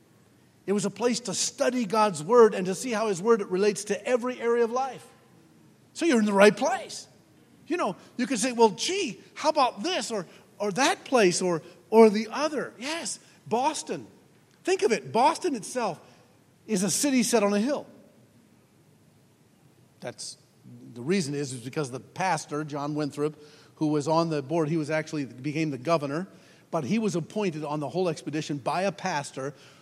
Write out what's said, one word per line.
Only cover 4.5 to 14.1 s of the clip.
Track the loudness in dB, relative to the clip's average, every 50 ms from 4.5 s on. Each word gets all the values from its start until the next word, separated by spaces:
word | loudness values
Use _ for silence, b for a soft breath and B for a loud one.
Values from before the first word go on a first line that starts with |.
| 2 2 2
of | 0
life. | 0 -2 -4 -4 -8 -12 -18 -20 -20 _ _ _ _ -20 _ _ _ _ -20 -20 _ _ _ _ -8
So | -2 2
you're | 2 4 4
in | 4
the | 4 6
right | 8 8 8 8
place. | 6 0 -2 -2 -2 -6 -8 -14 -16 -16 -18 -20 _ _ _ _ _ -20 _ _ -18 -10 -6
You | -4 -2
know, | -2 -2 -4 B B B B B
you | -4 -2
could | -2 -2
say, | -2 -2
"Well, | 2 4 4 4
gee, | 4 2 -4 -4 -2 -2 -4 -4 -6 -10 B B B
how | -4 -2 0
about | 2 2 2 0 0 -2
this | -4 -4 -4 -4 -4 -4
or, | -6 -6 -8 B B B B B B -6
or | -6 -4 0
that | 2 2 2 2 0 -2
place | 0 4 4 6 6 4 2
or, | 0 0 -2 -2 -4 B B B B 4
or | 8 10 10 10
the | 8 4 -2 -4
other?" | -4 -4 -4 -4 -4 -4 -8 -8 -10 -10
Yes, | -8 -8 -6 -6 -6 -8 -10 -12 B B B B B -4
Boston. | -2 0 0 0 -2 -4 -6 -8 -8 -8 -10 -14